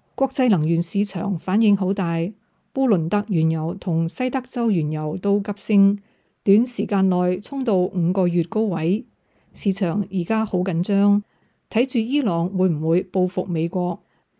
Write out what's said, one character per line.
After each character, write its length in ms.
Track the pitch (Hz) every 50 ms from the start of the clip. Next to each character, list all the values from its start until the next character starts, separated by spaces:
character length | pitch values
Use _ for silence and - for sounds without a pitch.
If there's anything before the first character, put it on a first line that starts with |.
| _ _ _
國 120 | - 269 269
際 180 | - - 254 254
能 180 | 202 165 151
源 160 | 160 170 165 170
市 220 | - - 196 214
場 340 | 202 - 160 - 196 196 165
反 220 | - - 185 214
應 160 | 226 208 202
好 160 | 196 202 180 202
大， 260 | 202 185 170 165 165 165 196 - - _ _ _ _ _ _ _
布 160 | 262 269 254
倫 220 | 214 170 156 170
特 120 | 208 208 202 208
原 220 | 196 160 160 160
油 260 | 160 160 156 165 180 196
同 300 | - 185 160 165 165 170
西 220 | - - 254 254
德 100 | 262 262 254 -
州 220 | - 247 233 226
原 200 | 202 175 151 151
油 280 | 156 156 156 151 175 185
都 200 | 190 202 202 208
急 120 | 202 - 202
升， 420 | - - - 214 196 196 196 202 202 - _ _ _ _ _ _ _ _
短 220 | 202 196 214 247
時 220 | 254 - - 170
間 240 | 160 214 190 190 185
內 280 | 180 180 180 180 185 190
衝 240 | 208 - 277 277 262
到 140 | 240 202
五 340 | 185 180 - - 185 165 170
個 160 | 185 196 180
月 160 | 180 170 175 165
高 180 | - - 214 220
位。 420 | 214 175 160 156 170 190 220 - - _ _ _ _ _ _ _ _ -
市 200 | - - 202 190
場 340 | - 202 170 160 208 196 - -
而 100 | 185 170
家 240 | - 220 220 220
好 120 | 208 - 180
緊 220 | 180 190 165 165
張， 440 | 180 - 202 196 202 202 202 208 - - _ _ _ _ _ _ _ _
睇 160 | - 220 262
住 140 | 269 - 233
伊 220 | 220 233 269 294 277
朗 260 | 214 170 170 170 -
會 180 | 190 180 185 185
唔 200 | 160 147 156 160
會 140 | 165 180 190
報 240 | - - 190 180
復 180 | 180 - 196 -
美 220 | 190 170 160 165 165
國。 320 | - 185 180 175 - - _ _ _ _ _ _ _ _